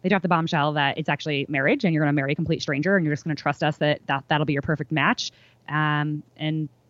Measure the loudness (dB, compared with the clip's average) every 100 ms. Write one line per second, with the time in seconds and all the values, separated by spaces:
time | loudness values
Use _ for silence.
0 | 2 2 4 2 2 2 2 2 0 0
1 | -2 -2 -2 -2 -2 0 2 2 2 2
2 | 2 2 0 -2 -2 -2 -2 -2 2 2
3 | 2 -2 -4 -4 -2 0 -2 0 0 0
4 | -2 -4 0 0 2 -2 -2 -4 -2 0
5 | 2 0 -6 _ _ _ -6 -2 0 0
6 | -2 -6 -10 -6 -4 -4 -6 _